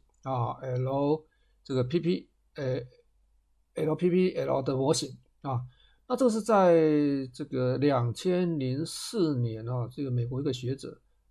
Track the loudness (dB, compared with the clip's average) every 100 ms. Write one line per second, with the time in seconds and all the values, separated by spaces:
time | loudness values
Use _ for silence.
0 | _ _ -6 -4 -4 -4 -6 -4 -2 0
1 | 0 0 -4 _ _ _ -4 -2 0 0
2 | 0 -2 -4 _ _ -8 -4 -4 -8 _
3 | _ _ _ _ _ _ _ -4 -2 0
4 | 2 2 2 0 -2 -2 0 0 0 0
5 | -2 -10 _ _ -6 -6 -8 _ _ _
6 | -6 2 2 2 4 6 8 6 6 4
7 | 2 0 -4 -10 -6 -2 0 2 2 4
8 | 0 -2 0 2 2 0 -2 -2 -4 -8
9 | -6 0 0 2 -2 -4 -6 -4 -4 -6
10 | -2 -2 -2 -2 -4 -4 -4 -6 -10 -16
11 | _ _ _